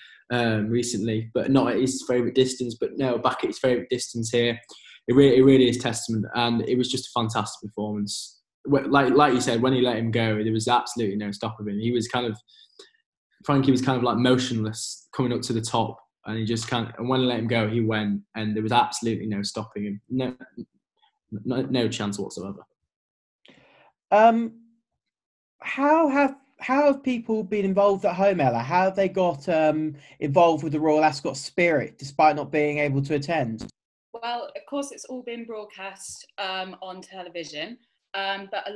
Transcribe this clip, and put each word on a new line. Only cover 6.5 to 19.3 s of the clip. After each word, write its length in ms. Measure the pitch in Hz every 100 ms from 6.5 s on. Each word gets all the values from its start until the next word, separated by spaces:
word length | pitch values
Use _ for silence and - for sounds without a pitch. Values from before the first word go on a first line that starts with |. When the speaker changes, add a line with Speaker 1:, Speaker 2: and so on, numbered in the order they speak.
| 117 -
Speaker 1:
it 120 | 123
was 100 | 127
just 200 | 127 -
a 100 | 123
fantastic 500 | 110 113 101 - 107
performance. 720 | - 107 104 101 - - - _ _ -
Wh-, 220 | 139 -
like, 260 | 139 131
like 220 | 131 147 123
you 60 |
said, 200 | 131 117
when 120 | 127
he 80 | 131
let 160 | 123 113
him 120 | 113
go, 340 | 117 113 107
there 80 | 110
was 160 | 110 113
absolutely 500 | 120 - 117 107 104
no 140 | 104
stopping 360 | 101 113 113 104
him. 100 | 101
He 140 | 117
was 160 | 120 113
kind 180 | 123 120
of, 100 | 110 _ _ _ - - _ _ _ _ _ -
Frankie 240 | 139 135
was 140 | 123
kind 160 | - 127
of, 40 |
like, 140 | 120 113
motionless 880 | 127 123 123 117 107 110 - - _ -
coming 180 | 123
up 80 | 120
to 120 | -
the 80 | 113
top, 380 | 113 117 113 - _ _ -
and 120 | 110
he 40 |
just 240 | 107 117 117
can't, 220 | 120 113 -
and 100 | 120
when 120 | 131
he 80 | 127
let 100 | 117
him 100 | 113
go, 220 | 117 107
he 120 | 117
went, 400 | 110 110 104 101 -
and 220 | 113 110 107
there 80 |
was 80 | 107
absolutely 560 | 120 117 - 117 110
no 160 | 110